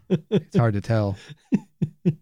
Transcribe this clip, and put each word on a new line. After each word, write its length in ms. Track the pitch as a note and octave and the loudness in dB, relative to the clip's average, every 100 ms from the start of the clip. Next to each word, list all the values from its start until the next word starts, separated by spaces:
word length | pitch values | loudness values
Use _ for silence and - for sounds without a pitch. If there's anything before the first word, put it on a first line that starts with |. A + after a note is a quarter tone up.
| - | -6
it's 480 | F#3 - G#3+ - - | -6 -2 -4 0 0
hard 160 | A#2 | 2
to 60 | G2+ | 0
tell. 360 | - A2+ G2+ F#2 | 0 0 0 -4
<laughs> 40 | - - - - - - D#3+ - F3+ D#3 | -12 -20 -4 -4 -4 -8 -8 -2 -4 -4